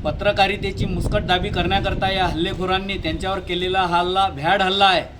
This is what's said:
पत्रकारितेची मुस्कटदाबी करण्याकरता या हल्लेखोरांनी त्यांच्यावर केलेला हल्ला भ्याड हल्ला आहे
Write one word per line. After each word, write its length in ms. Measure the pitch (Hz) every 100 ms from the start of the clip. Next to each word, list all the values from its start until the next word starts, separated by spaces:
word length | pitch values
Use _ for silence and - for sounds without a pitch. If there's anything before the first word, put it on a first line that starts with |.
पत्रकारितेची 800 | 156 - 196 202 196 202 196 - -
मुस्कटदाबी 640 | 180 165 208 202 180 196
करण्याकरता 640 | 185 175 196 202 180 190
या 140 | 190 180
हल्लेखोरांनी 720 | 156 180 175 180 185 196 190
त्यांच्यावर 420 | 160 165 190 190
केलेला 420 | 185 175 185 190 180
हल्ला 380 | 175 180 185 190
भ्याड 340 | 143 156 202
हल्ला 240 | 185 196 196
आहे 180 | 175 131